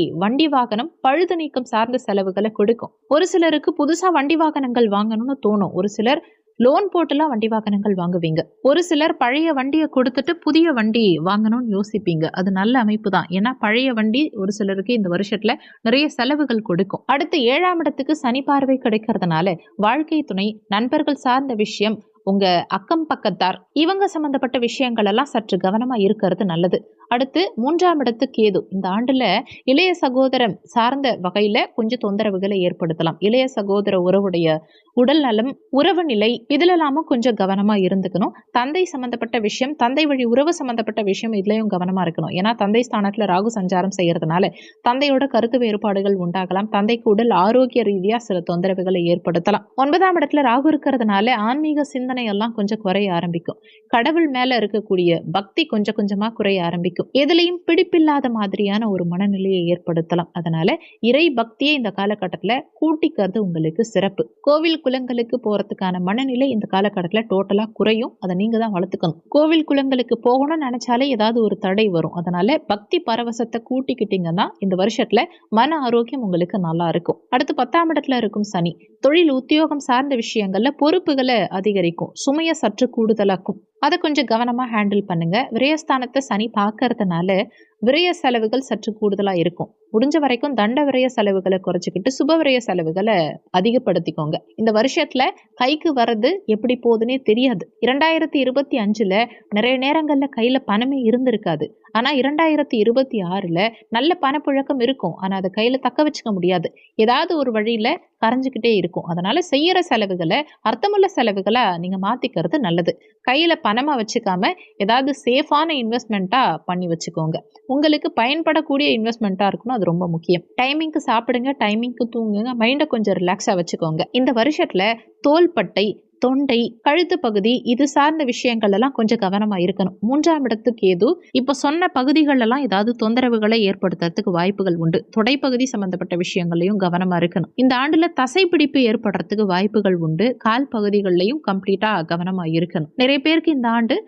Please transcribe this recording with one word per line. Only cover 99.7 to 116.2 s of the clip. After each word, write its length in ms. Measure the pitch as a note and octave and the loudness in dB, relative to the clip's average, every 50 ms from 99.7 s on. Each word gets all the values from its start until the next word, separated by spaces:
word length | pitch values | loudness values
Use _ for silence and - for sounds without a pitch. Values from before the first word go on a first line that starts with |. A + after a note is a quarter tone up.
| C4 B3+ C4 | 0 0 0
நேரங்கள்ல 440 | C#4 D#4 D#4+ D#4 D4 D4 C4+ C#4+ C#4 - | 0 0 0 0 0 0 0 0 -2 -2
கையில 240 | A#3 A3 B3 C4 C4 C4 | -2 0 0 0 0 -2
பணமே 340 | - G3+ G#3+ B3 C4+ C#4+ C4+ A#3+ A3 | 0 -2 0 0 0 -2 0 2 2
இருந்திருக்காது. 580 | A#3+ B3 C4 B3+ A3 G3+ - F3+ D#3+ D3+ D3+ - - _ _ - - | 2 2 0 0 -2 0 -2 -2 -2 -2 -4 -8 -8 _ _ -4 -4
ஆனா 120 | A3 B3 C#4 D4+ | -2 0 0 0
இரண்டாயிரத்தி 640 | B3+ B3 C#4 D4+ D#4+ E4 D#4 D4+ D4 C#4+ - C4 | 0 0 0 2 2 2 2 2 0 0 0 0
இருபத்தி 420 | A3 G3+ A3+ A#3+ C4+ C4+ C4+ B3+ G#3 F3+ E3+ F#3 | 0 2 2 2 0 0 0 -2 -4 -4 -2 -4
ஆறுல 240 | G3 F#3 E3+ E3 E3+ G3+ A3+ A3+ - - - A3 | -4 -4 -2 0 0 0 -2 -4 -8 -12 -6 -4
நல்ல 160 | A#3 C4+ E4 F4 F4 D4 | -2 0 0 -2 0 -2
பணப்புழக்கம் 600 | C4+ C#4+ D4 C#4+ D4 C#4 C4+ C4+ C#4 C#4+ B3+ A#3+ | -2 -2 -2 -2 0 -2 -2 -2 -2 -2 -2 0
இருக்கும். 300 | C4 C4+ C4 - E3+ - - F#3+ | -2 -2 -2 -4 -6 -6 -6 -6
ஆனா 140 | F#3+ G3 F#3+ | -4 -4 -2
அதை 120 | F#3+ F#3 F#3 | -4 -4 -2
கையில 240 | A3 A3 A#3+ C4 C4 C4 | 0 0 0 0 0 -4
தக்க 180 | B3 - - D4+ | -4 0 0 0
வச்சுக்க 240 | D4+ D4+ - - A#3 G3+ | 0 0 -4 -6 -4 -4
முடியாது. 340 | F3+ E3+ F3+ F#3 F3 E3+ - _ - - _ - - A3 | 0 0 2 0 0 -2 -4 _ -10 -20 _ -2 0 2
ஏதாவது 280 | A3+ B3 D4 E4+ F4 F4 | 2 4 2 0 0 -2
ஒரு 140 | D4+ C4+ B3 | -2 -2 0
வழியில 380 | A3 G#3+ G#3 A#3 A#3 A3 G#3+ B3+ E4+ F4+ _ _ _ - A3+ | 0 -2 0 0 -2 0 0 -2 -2 -4 _ _ _ -2 0
கரைஞ்சுக்கிட்டே 500 | A3+ B3 C4 C4 C4 B3+ A3 A3 A#3 A3 F#3+ | 0 0 0 -2 -4 -4 -2 0 2 2 2
இருக்கும். 280 | F3 E3+ - F3 - E3+ | 0 -2 -4 -6 -6 -4
அதனால 280 | E3+ F3 F3+ G3 C4 F4 F4 - | -4 -4 -2 -2 -2 -2 -2 0
செய்யற 280 | C#4 C#4 D#4 F4+ F#4 F4+ F4 F4 | 0 0 2 2 2 2 0 0
செலவுகளை 500 | C4+ A3+ G#3 G3 F#3 F3 E3+ D#3+ G#3 C#4 D4 - - _ - A3 | 0 -2 0 -2 -2 -2 0 0 0 -2 -2 -6 -12 _ -4 -4
அர்த்தமுள்ள 380 | A#3 A3+ - G4+ G#4 G4+ G4 - - | -2 -2 -2 0 2 2 2 2 2
செலவுகளா 500 | D4 B3 G#3 G3 G3 F#3+ G3+ A3 B3+ A#3+ F#3+ F3 E3 | 0 0 0 0 0 0 0 2 2 2 2 0 -2
நீங்க 200 | F3 F#3 F#3+ F#3 F#3+ | -4 -6 -4 -4 -2
மாத்திக்கிறது 540 | G3+ B3 C#4 - B3 - F3+ E3 E3+ D#4 D4+ | -2 -2 -2 -4 -4 -2 -2 -2 0 -2 0
நல்லது. 340 | A#3 E3+ E3+ F3 F3 - - - _ _ _ _ - | 0 0 0 0 0 -2 -4 -6 _ _ _ _ -2
கையில 280 | B3+ B3+ D4+ E4+ E4+ D#4 D#4+ - | 0 2 2 2 2 2 2 0
பணமா 300 | - G#3 B3 C#4 D4+ D4 A#3 | 0 0 0 0 0 0 -2
வச்சுக்காம 500 | G#3 A3 - A#3 - F#3+ F#3 F3+ A3 D#4+ F#4 - - - _ G#3+ G3+ | -2 -2 -4 -4 -2 -2 -2 0 0 -2 -2 -4 -12 -18 _ -4 0
ஏதாவது 280 | G3 A#3 C4 C4+ C#4+ C#4 - - | 2 2 2 2 0 -2 -2 0
சேஃபான 440 | - B3 C#4 D4+ - D4 C#4+ D#4+ E4 D#4 C4+ A#3 | 2 2 2 2 2 0 0 2 0 -2 -2 -2
இன்வெஸ்ட்மெண்ட்டா 600 | A3 A#3 A#3+ A3 - G#3+ G3 | -2 -4 -4 -4 -4 -4 -4